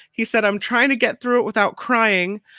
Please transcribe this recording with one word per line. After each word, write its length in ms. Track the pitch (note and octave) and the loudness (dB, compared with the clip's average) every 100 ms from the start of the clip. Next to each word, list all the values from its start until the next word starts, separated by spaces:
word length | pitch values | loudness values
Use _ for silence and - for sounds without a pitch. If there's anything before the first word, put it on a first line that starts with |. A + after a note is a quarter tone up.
| - | -16
He 120 | - | -6
said, 200 | A3+ A#3 | -2 0
"I'm 160 | G#3 G3+ | 0 0
trying 300 | - A#3+ C4+ | -2 0 2
to 60 | B3+ | 2
get 240 | B3 - | 0 -2
through 200 | B3 B3 | 0 0
it 40 | |
without 300 | A3 A3 G3+ | 0 0 -2
crying, 680 | - - A#3+ A3 F#3+ F3+ G#3 - | -2 -2 2 2 2 -2 -6 -12